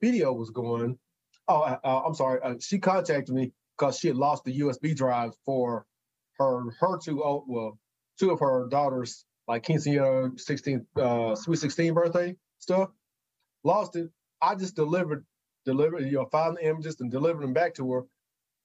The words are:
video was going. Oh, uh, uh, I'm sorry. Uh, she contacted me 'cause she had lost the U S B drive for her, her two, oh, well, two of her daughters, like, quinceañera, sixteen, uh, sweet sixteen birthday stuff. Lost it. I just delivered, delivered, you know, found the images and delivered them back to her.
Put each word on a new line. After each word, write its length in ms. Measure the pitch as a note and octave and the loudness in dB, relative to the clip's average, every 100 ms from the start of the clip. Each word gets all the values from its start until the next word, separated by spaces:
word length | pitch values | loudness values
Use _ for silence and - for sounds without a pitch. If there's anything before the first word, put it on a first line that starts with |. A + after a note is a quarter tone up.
video 320 | A3+ A#3+ C#3+ | 0 2 2
was 160 | B2 A2+ | 0 -4
going. 480 | A2+ A#2 A#2 A#2 B2 _ _ _ _ - | -6 -2 -2 -2 -4 _ _ _ _ 2
Oh, 140 | E3 | 2
uh, 160 | D3+ B2+ | 2 0
uh, 180 | C#3 C3 D#3+ | 0 0 0
I'm 100 | D#3 | 0
sorry. 260 | C3 B2+ | 0 0
Uh, 140 | B2+ B2 | -2 -4
she 200 | - G3 | -4 0
contacted 560 | F#3 F#3+ F3 C#3+ B2+ B2+ | 2 2 2 -2 0 -2
me 160 | B2+ - _ - | -2 -6 _ -2
'cause 220 | C#3 C3 | -2 0
she 80 | E3 | -2
had 100 | B2+ | 2
lost 260 | C#3+ D3 - | 0 0 -4
the 80 | |
U 160 | C3 C#3+ | -2 -2
S 80 | B2+ | -2
B 140 | D#3 D3 | -4 0
drive 380 | C3 B2 A#2 - - | 0 0 -2 -6 -4
for 400 | C3+ B2 A2+ - _ _ _ _ _ | -2 0 -2 -8 _ _ _ _ _
her, 320 | C#3 B2 A#2+ A#2 | 0 2 -4 0
her 180 | F3 F3+ | 0 0
two, 260 | E3 C#3+ | -4 -2
oh, 200 | D3 C#3+ C3+ | 0 -2 -4
well, 300 | A#2+ A2 G#2+ _ _ _ - | -6 -6 -10 _ _ _ 0
two 140 | F#3+ | 2
of 80 | E3+ | 4
her 280 | C#3+ B2+ B2+ | 4 2 2
daughters, 560 | C#3 C#3+ C3 B2 - _ _ - | 2 2 0 -6 -10 _ _ -4
like, 160 | A#2 A#2 | -4 0
quinceañera, 760 | D#3 D3 C#3+ C3+ C3 C3 B2+ | 0 2 4 4 4 0 -4
sixteen, 460 | - D3+ - C3 - - | -6 -6 -2 -4 -2 -2
uh, 400 | B2 A#2+ A#2 G#2+ | 0 2 0 -2
sweet 220 | - E3 | -2 -2
sixteen 360 | D3+ - E3 E3 | -2 0 2 2
birthday 400 | F3 F3 F3 F#3 _ _ | 2 2 -2 -6 _ _
stuff. 320 | - F#3 F#3+ - _ _ _ _ _ _ | -2 0 0 -4 _ _ _ _ _ _
Lost 320 | D3 G3 G#3 E3+ | 0 0 0 -6
it. 120 | E3 _ _ _ | -8 _ _ _
I 140 | E3 G3 | 0 0
just 200 | F#3 - | -6 -2
delivered, 500 | D3+ F3 E3+ D3 - _ _ _ - | 0 0 0 -4 -8 _ _ _ -4
delivered, 400 | C3 D3+ E3 C3+ | 2 2 0 -2
you 80 | |
know, 120 | C#3 B2+ | -2 0
found 300 | D3+ E3 E3+ | 0 0 0
the 80 | D#3+ | -2
images 340 | D#3 D#3 D#3 | -2 -6 -8
and 100 | B2 | -6
delivered 300 | B2+ D#3 E3 | 0 0 0
them 120 | C#3 | -2
back 200 | B2+ E3+ E3+ | 0 0 -2
to 160 | C3 | -4
her. 120 | B2+ B2+ _ _ _ _ _ | -4 -4 _ _ _ _ _